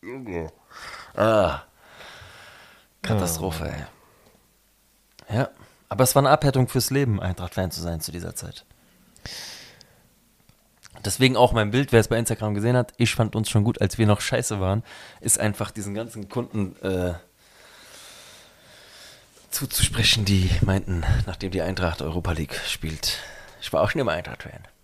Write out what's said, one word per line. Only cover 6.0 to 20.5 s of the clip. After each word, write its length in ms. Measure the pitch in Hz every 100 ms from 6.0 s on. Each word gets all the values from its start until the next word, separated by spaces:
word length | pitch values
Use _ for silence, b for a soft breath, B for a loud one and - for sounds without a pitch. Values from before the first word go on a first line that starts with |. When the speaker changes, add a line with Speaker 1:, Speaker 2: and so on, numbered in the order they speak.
Speaker 1:
es 100 | 127
war 80 | -
eine 80 | 135
Abhärtung 380 | 151 143 131 123
fürs 220 | 131 -
Leben, 300 | 135 120 101
Eintracht-Fan 500 | 90 90 90 - 92
zu 100 | 82
sein 200 | 85 85
zu 120 | -
dieser 220 | 85 85
Zeit. 300 | 82 85 - _ b b b b _ B B B B B B B B B _ _ _ _ _ _ _ - -
Deswegen 320 | 101 - 131 123
auch 160 | 123
mein 180 | 117 104
Bild, 180 | 117 139
wer 80 | 117
es 80 | 110
bei 80 | 113
Instagram 360 | 113 113 107
gesehen 220 | 101 110 123
hat, 160 | 120 -
ich 180 | 120
fand 200 | - 110
uns 160 | 113 110
schon 140 | 110
gut, 160 | 104 110
als 180 | 98 -
wir 80 | 107
noch 140 | 101
scheiße 400 | - 120 120 104
waren, 220 | 92 101 - B B B
ist 200 | - -
einfach 300 | 107 101 104
diesen 220 | - 98
ganzen 340 | 101 113 113 98
Kunden, 480 | - 120 107 95 -
äh, 320 | 95 92 90 87 - _ B B B B B B B B B B B B B B B B B B B - -
zuzusprechen, 720 | - 135 - - - 104 -
die 260 | 98 98 92